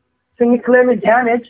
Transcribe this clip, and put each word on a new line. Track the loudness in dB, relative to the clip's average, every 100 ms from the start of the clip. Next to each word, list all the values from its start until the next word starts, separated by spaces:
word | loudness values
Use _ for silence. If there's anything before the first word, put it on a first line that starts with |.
| _ _ _ _
sun | -2
yi | -2
claiming | 0 2 2 0
damage, | 0 0 0 -4 -8